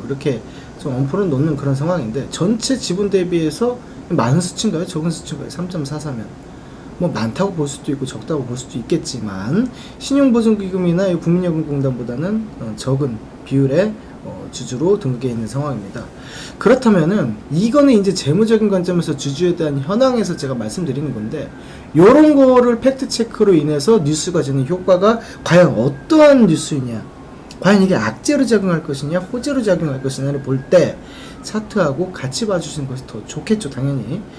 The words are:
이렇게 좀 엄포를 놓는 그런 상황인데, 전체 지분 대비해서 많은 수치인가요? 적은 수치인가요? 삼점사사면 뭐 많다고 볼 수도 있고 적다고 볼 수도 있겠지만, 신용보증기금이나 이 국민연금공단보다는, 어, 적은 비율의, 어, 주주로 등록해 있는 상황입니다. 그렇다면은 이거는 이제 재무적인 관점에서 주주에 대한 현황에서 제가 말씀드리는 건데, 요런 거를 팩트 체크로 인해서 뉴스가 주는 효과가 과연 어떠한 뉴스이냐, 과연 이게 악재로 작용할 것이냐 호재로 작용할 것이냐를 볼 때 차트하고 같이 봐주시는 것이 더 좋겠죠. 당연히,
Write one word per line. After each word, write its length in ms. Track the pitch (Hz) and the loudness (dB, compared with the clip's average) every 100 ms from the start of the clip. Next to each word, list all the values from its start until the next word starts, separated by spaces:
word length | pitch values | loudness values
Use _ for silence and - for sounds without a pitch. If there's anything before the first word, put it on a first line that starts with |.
| 113 | -8
이렇게 340 | 135 151 117 - - - - | -4 -4 -4 -8 -18 -18 -12
좀 140 | 151 | -6
엄포를 360 | 127 135 185 196 | -4 -2 -2 0
놓는 280 | 131 156 135 | 0 0 -2
그런 160 | 139 135 | -2 -2
상황인데, 520 | 156 180 113 127 117 | -2 -2 -4 -6 -8
전체 480 | - 175 226 - 262 | -2 -2 0 -2 -4
지분 320 | - 180 202 | -2 -2 0
대비해서 680 | 190 175 175 156 139 240 240 - - - | 0 0 0 -2 -2 -4 -4 -10 -18 -4
많은 300 | 160 131 160 | 0 2 2
수치인가요? 460 | 180 - 220 165 175 | 0 -4 -4 -4 -4
적은 240 | 156 165 | -4 -4
수치인가요? 400 | 160 - 143 131 | -6 -10 -12 -10
삼점사사면 760 | - 180 175 139 151 147 117 101 - - - - - - - | -10 -8 -8 -8 -8 -8 -10 -12 -16 -20 -20 -20 -20 -16 -6
뭐 100 | 175 | -4
많다고 440 | 107 113 110 196 | -2 -4 -2 -4
볼 140 | 170 143 | -2 -6
수도 240 | - - | -6 -6
있고 140 | 135 135 | -6 -6
적다고 400 | 110 - 143 123 | -8 -6 -6 -6
볼 100 | 123 | -8
수도 220 | - 123 | -10 -10
있겠지만, 920 | 113 170 - 120 107 95 104 180 254 - - - | -4 -4 -4 -8 -8 -8 -2 0 -2 -6 -16 -14
신용보증기금이나 1120 | - 277 269 233 220 208 190 185 175 170 196 | -2 2 4 4 4 0 -2 -2 0 2 0
이 80 | 170 | 0
국민연금공단보다는, 1300 | 165 175 180 160 147 143 135 123 117 120 175 220 220 - | 0 0 0 -2 -2 -2 -2 -2 -6 -4 -4 -4 -6 -10
어, 140 | 117 107 | -10 -6
적은 420 | - 135 143 110 - - - | -2 0 -2 -4 -12 -18 -2
비율의, 480 | 135 135 151 214 214 - - - | 2 2 2 0 -4 -14 -16 -16
어, 220 | - - | -14 -14
주주로 480 | - 127 123 165 202 | -12 -10 -2 0 0
등록해 300 | 135 120 131 | -2 -4 -4
있는 180 | 113 107 | -4 -6
상황입니다. 560 | 131 147 113 98 - - - - - - - | -6 -6 -6 -8 -12 -14 -16 -18 -16 -16 -2
그렇다면은 800 | 202 254 240 190 156 208 131 104 - | 2 4 4 4 4 2 0 -4 -4
이거는 420 | 151 233 285 277 | 0 2 4 6
이제 200 | 220 196 | 6 4
재무적인 560 | - 135 175 220 220 208 | 0 0 2 4 4 4
관점에서 480 | 190 170 175 160 135 | 2 0 0 0 -4
주주에 380 | 143 139 175 165 | -4 0 0 0
대한 240 | 156 139 | -2 -2
현황에서 580 | 135 214 262 240 180 165 | -2 2 2 2 -2 -4
제가 160 | 135 | -6
말씀드리는 600 | 123 107 190 156 135 147 | -6 -6 -4 -4 -4 -4
건데, 360 | 110 110 147 135 - - - - 151 | -6 -6 -8 -10 -14 -18 -18 -2 6
요런 400 | 190 285 311 285 | 8 10 8 8
거를 440 | 262 247 240 226 | 8 8 6 4
팩트 280 | 247 262 262 | 0 0 -4
체크로 460 | - 226 - 202 | -4 -4 2 4
인해서 460 | 170 151 147 175 220 | 4 4 0 4 4
뉴스가 420 | 147 151 - 175 | 4 0 0 -2
주는 260 | 139 135 131 | 0 0 0
효과가 520 | 180 196 185 202 226 - - | -2 2 4 4 2 -4 -12
과연 300 | - 170 170 104 | 4 6 6 4
어떠한 680 | 131 139 - 311 294 269 208 | 0 -2 2 8 8 8 6
뉴스이냐, 680 | 151 - 147 123 110 - - - - - - | 4 0 -4 -4 -8 -10 -18 -20 -20 -20 -2
과연 240 | 175 202 | 4 6
이게 120 | 190 151 | 4 2
악재로 500 | 107 - - 285 233 | 0 -2 0 2 2
작용할 380 | 214 190 165 | 2 2 -2
것이냐 360 | 156 139 143 175 | -2 -6 -4 -4
호재로 420 | 180 247 285 269 | -4 -6 -4 -2
작용할 380 | 208 175 160 131 | 0 0 0 -4
것이냐를 380 | 135 135 139 139 | -6 -4 -4 -4
볼 280 | 131 135 - | -4 -4 4
때 280 | 180 139 - - - - - | 4 4 -2 -14 -18 -18 -16
차트하고 680 | - 214 214 208 156 135 180 | -8 -8 -4 0 0 0 -6
같이 360 | 180 131 - 220 | -6 -8 -4 -2
봐주시는 420 | 180 151 156 135 | -2 -4 -8 -8
것이 160 | 127 - | -8 -12
더 180 | 110 - | -14 -12
좋겠죠. 440 | 156 - 214 139 | -10 -2 -2 -2
당연히, 520 | 131 139 139 107 180 - | -4 -4 -4 -6 -8 -10